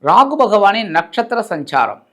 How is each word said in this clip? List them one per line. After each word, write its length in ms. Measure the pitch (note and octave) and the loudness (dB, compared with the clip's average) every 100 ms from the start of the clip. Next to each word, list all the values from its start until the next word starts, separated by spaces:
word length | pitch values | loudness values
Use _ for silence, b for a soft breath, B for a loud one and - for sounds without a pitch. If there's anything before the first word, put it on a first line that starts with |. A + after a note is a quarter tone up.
| C3+ | 4
ராகு 260 | F#3+ C#4 D4+ | 2 2 2
பகவானின் 520 | A#3+ G#3 G3+ G#3+ G#3+ D#3+ | 0 4 2 0 -2 -4
நட்சத்திர 420 | E3 - A3+ A#3 A3 | -4 -6 -4 -4 -6
சஞ்சாரம். 500 | E3 C#3+ C#3 A2+ G#2 _ | -8 -4 -2 -2 -4 _